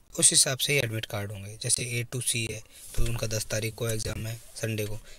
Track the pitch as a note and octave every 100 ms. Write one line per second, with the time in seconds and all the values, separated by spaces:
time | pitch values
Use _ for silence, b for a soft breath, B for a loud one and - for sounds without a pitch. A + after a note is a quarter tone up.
0 | - - D#3+ D#3 D3 C3 - C#3+ A2+ A2
1 | - G#2 G2+ G2+ G2+ A2 A#2 - B2 A#2+
2 | A#2+ B2+ - A#2+ A2 - - B - -
3 | A#2+ A2+ A2 A2 - A2 A2 - A#2 G#2+
4 | - G2 A2 A2+ - - A2+ A2 G#2 G#2+
5 | B